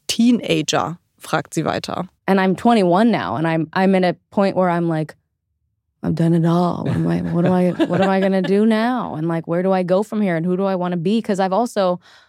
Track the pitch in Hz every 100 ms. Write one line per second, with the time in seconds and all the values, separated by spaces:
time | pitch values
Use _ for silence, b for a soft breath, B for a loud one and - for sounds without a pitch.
0 | - - 233 233 - 160 147 147 - 170
1 | _ _ - 160 - 165 147 - - -
2 | 180 _ - 196 190 175 233 226 180 175
3 | 233 170 90 120 165 165 156 185 190 190
4 | 180 160 _ - 196 - 180 170 170 156
5 | 151 - _ _ _ _ _ _ _ _
6 | 175 165 165 170 165 175 175 - - 165
7 | 165 170 175 165 180 180 180 170 320 180
8 | 190 190 190 190 185 196 220 214 233 254
9 | 120 151 165 165 160 170 190 190 180 185
10 | 214 214 202 165 180 180 196 185 180 180
11 | 170 226 214 190 190 185 240 208 185 175
12 | b b